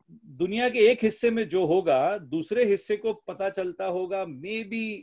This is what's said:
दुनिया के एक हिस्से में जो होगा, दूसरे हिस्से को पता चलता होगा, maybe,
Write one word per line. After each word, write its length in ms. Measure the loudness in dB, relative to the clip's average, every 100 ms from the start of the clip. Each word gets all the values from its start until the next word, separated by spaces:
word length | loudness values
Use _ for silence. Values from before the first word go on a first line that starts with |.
| _ -20
दुनिया 460 | -14 -4 -4 0 0
के 80 | 6
एक 200 | 6 6
हिस्से 280 | 2 2 0
में 180 | 0 0
जो 180 | 0 2
होगा, 520 | 2 4 2 2 -2
दूसरे 460 | -4 -6 -2 0
हिस्से 320 | 2 0 -2 -4
को 180 | -4
पता 360 | -6 -8 -6 -6
चलता 340 | -4 -6 -6
होगा, 400 | -6 -4 -4 -6
maybe, 760 | -6 -10 -10 -8 -8 -6 -6 -8